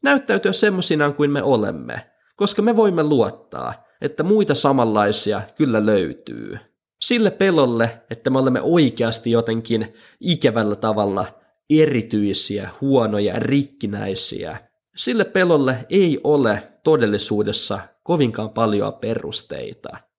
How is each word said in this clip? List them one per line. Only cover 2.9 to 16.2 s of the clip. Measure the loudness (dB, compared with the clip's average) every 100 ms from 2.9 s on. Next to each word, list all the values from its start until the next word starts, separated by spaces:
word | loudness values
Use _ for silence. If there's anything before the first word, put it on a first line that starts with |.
| 2
luottaa, | 2 2 2 -2 _ -10 -10 -12 _ _
että | -8 -4
muita | 2 2 2
samanlaisia | 2 2 2 2 2 0 0 -4 -6 -8 _
kyllä | 0 2 2
löytyy. | 2 0 -6 -14 -14 -12 -14 _ _ _ _
Sille | -4 0 0
pelolle, | 2 2 4 2 2 -2 -4 _
että | -6 -2
me | 0
olemme | 2 0
oikeasti | 2 2 2 2 -2 -2 0
jotenkin | 0 0 -4 -2 -2 -2 -12 -20 _
ikävällä | -4 2 2 2 -2 -2
tavalla | -2 0 0 -2 -4 -10 _ _ _
erityisiä, | 4 4 2 -2 -2 0 -2 -4 -8 -8 -6
huonoja, | 0 2 2 0 0 -2
rikkinäisiä, | 0 0 0 _ -8 -6 -6 -6 -8 -10 -10 -12 _ _ _ -10
sille | -4 -2
pelolle | 0 0 2 4 2 -2 0
ei | 2 2 2